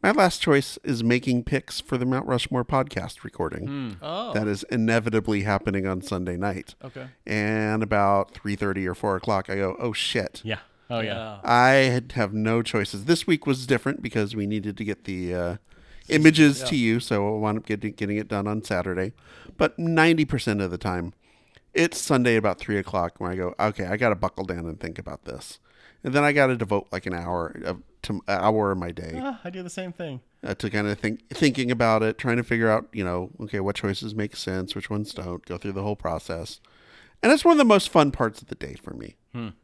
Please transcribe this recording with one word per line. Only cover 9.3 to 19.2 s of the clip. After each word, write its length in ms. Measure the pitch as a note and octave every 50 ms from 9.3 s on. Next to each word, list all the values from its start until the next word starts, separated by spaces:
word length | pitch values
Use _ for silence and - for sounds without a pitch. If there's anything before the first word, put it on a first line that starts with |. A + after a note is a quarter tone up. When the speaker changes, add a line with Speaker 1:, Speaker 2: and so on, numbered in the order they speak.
| G#2+ G2 F#2+ -
Speaker 1:
I 60 | G2
go, 200 | G2 G2 F#2 - -
"Oh, 120 | - A#2+
shit." 500 | G#2+ - - - - B2 F#2+ - _ - -
Speaker 2:
Yeah. 140 | G#2+ A2 - - _ _ _ _ _
Oh, 120 | A#2+ A#2
yeah. 140 | A2 G#2+ G2+
Speaker 3:
Yeah. 240 | A2+ A2+ A2 G#2 G2 F#2+
Speaker 1:
I 260 | - A#2 A#2+ B2 B2+ C3+ C#3 C3+ C3
had, 220 | B2 B2+ B2+ - -
have 200 | B2+ A2+ G2 G#2
no 280 | A2 G#2+ A2 A2+ A#2 A#2
choices. 420 | - - A#2 G2 - - G2+ G2
This 220 | C3 E3+ E3 - -
week 180 | F3 D3 -
was 220 | D3+ C3+ C3 B2+ B2
different 340 | C#3 A#2 - C3+ C#3 -
because 340 | - B2 - A#2 G#2 G2+ A#2
we 120 | A2 G2+ G2+
needed 280 | G#2+ G#2+ G2 G#2 G2+ G2
to 60 | A2
get 180 | G2+ G2+ _ _
the, 300 | - G2 F#2 F2+ F2 F2+
uh, 200 | F2+ F2 F2 F2 G#2 _ _ - - - - - - -
Speaker 3:
Season, 160 | - E3 D3+
Speaker 1:
images 380 | D3+ D#3+ D#3 D#3 D#3 D3 C#3 B2
Speaker 3:
yeah. 40 | C3
Speaker 1:
to 100 | B2+ -
you, 240 | C#3 A#2+ A2+ A2+ A#2
so 360 | A#2+ - A#2 G#2 G2+ G2+ G#2+
I 20 | G#2+
wound 200 | G#2+ G#2+ G#2 F#2+
up 60 | - -
getting, 240 | A2 G#2 - G#2+
getting 260 | - - G#2+ G2 G#2 G#2+
it 100 | G#2+ -
done 200 | A2 G2+ G2 G#2
on 160 | G#2 A2 G#2+
Saturday. 480 | - G#2 F2+ F2+ F#2+ F2+ F2+ F#2+ G2+ - _